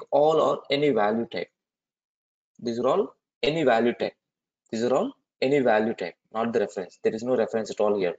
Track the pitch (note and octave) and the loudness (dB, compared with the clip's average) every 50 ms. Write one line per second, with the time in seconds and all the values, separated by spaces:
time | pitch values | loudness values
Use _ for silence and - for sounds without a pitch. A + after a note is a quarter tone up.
0 | - - - C#3 D3 D#3 D#3+ D3+ D3 C#3 D3 - - - C3+ C#3+ D3 D3 B2+ A2 | -6 -2 2 2 4 4 4 4 2 2 0 -2 -4 -4 -2 0 2 2 2 2
1 | G#2 G#2 A2 A2+ A#2 - - F#2 E2+ - _ _ _ _ _ _ _ _ _ _ | 2 0 0 -2 -4 -6 -8 -10 -10 -10 _ _ _ _ _ _ _ _ _ _
2 | _ _ _ _ _ _ _ _ _ _ _ - - A#2+ A2+ A#2 B2+ C3 D#3 G3 | _ _ _ _ _ _ _ _ _ _ _ -10 -8 -6 -4 -2 0 0 2 0
3 | A3+ - - _ _ _ _ _ - B2+ D#3 E3 D#3 B2+ A#2 A2+ A#2 A#2+ A#2 - | 0 -2 -6 _ _ _ _ _ -2 -2 0 2 2 4 4 4 4 2 0 0
4 | G2 - - _ _ _ _ _ _ _ _ _ _ _ - A2 A#2 A#2+ C3 D3+ | -4 -6 -6 _ _ _ _ _ _ _ _ _ _ _ -6 -4 -2 0 0 0
5 | G#3 C#4 - _ _ _ _ - B2+ C3 C#3+ D3 B2+ A#2+ G#2+ G#2+ A2 A2+ A2 - | -2 -2 -6 _ _ _ _ -4 -2 0 2 2 2 4 2 2 2 0 -2 -4
6 | F#2 E2+ - _ _ _ - A2 A#2 A#2 A2+ A#2 G#2 G2 - G#2 F2+ - - - | -8 -10 -10 _ _ _ -6 -4 -2 0 0 0 -2 -2 -4 -8 -10 -10 -8 -4
7 | - A2 G#2 A2+ A#2 B2 B2+ A2+ A2 G2+ - A2+ G#2+ G2 G2+ - G#2 G#2 G#2 G#2 | -2 -2 -2 -2 -2 -2 0 0 0 0 -2 -4 -6 -4 -2 0 0 0 2 0
8 | F#2 F2 E2+ | -2 -2 -4